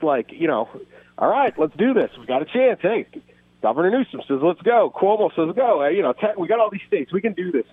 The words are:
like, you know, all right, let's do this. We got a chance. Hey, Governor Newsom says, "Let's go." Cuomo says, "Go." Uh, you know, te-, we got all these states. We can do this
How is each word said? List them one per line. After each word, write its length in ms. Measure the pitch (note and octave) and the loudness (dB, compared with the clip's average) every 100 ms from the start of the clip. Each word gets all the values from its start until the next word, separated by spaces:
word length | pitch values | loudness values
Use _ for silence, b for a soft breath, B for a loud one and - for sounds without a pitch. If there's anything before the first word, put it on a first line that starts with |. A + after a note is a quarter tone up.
like, 300 | D#3 C3+ - | 0 0 -2
you 160 | - D#3+ | -4 -2
know, 220 | A#2 A#2 - - b b - | -2 -4 -10 -20 b b -2
all 100 | C#3 | 0
right, 240 | A#3+ B3+ - | 2 0 0
let's 160 | D3+ D3 | -2 0
do 180 | A#3 | 0
this. 160 | A#3+ - - | 2 0 -4
We 80 | A#2 | -4
got 160 | B2+ | -4
a 40 | D3+ | -2
chance. 340 | B3 C4 - | 2 2 2
Hey, 240 | F#3 A3+ - - - b _ _ | -2 -2 -6 -14 -20 b _ _
Governor 300 | G#2+ B2 F3+ | -2 2 2
Newsom 300 | B3 B3+ - - | 2 -2 -8 -4
says, 120 | C3+ | 0
"Let's 200 | D#3 D#3+ | 0 0
go." 280 | G#3+ A#3+ E3 - | 2 2 2 2
Cuomo 340 | F#3+ G#3+ F#3+ - | 0 2 0 0
says, 200 | D#3+ F#3 | -2 0
"Go." 280 | B3+ F3 | 2 2
Uh, 60 | C#3+ | 2
you 120 | F#3 | 0
know, 120 | C#3 | 0
te-, 200 | B2 G#3 G#3 | -2 -2 -2
we 120 | E3 | -2
got 120 | A3+ | 0
all 120 | G#3+ | 0
these 100 | G3+ - | -2 -4
states. 240 | G3 C3+ | -4 -2
We 80 | F#3 | -4
can 120 | A3+ | -4
do 180 | G3 F3+ | -4 -4
this 140 | D3 - | -4 -2